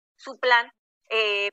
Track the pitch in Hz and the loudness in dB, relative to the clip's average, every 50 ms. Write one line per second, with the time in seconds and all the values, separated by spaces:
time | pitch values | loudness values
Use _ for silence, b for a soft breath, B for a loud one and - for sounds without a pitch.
0 | _ _ _ _ - 269 262 - - 254 247 233 240 262 _ _ _ _ _ _ | _ _ _ _ -20 -18 -12 -6 0 2 2 2 2 0 _ _ _ _ _ _
1 | _ _ 226 220 220 214 202 202 202 202 | _ _ -2 -2 -2 -2 -2 -2 -4 -6